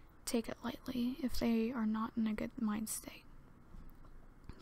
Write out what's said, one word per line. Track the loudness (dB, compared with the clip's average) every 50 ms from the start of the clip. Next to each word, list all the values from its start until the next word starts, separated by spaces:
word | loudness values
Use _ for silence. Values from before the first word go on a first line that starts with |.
| -18 -20 -20 -10 -4
take | 0 2 2 2 0
it | -6 -6 -6
lightly | -6 -6 -6 -6 -4 0 2 2 2 2 2
if | 2 4 4 6
they | 6 6 6 6 4 4
are | 2 2 2
not | 2 2 2 0 0 2
in | 2 2 2
a | 2
good | 0 -2 -2 -2 0
mind | 0 0 2 0 0 -2
state. | -4 -6 -6 -8 -12 -12 -14 -16 -16 -16 -16 -16 -18 -18 -18 -14 -14 -12 -12 -12 -14 -14 -16 -14 -14 -16 -16 -16 -18 -16 -14 -14 -12 0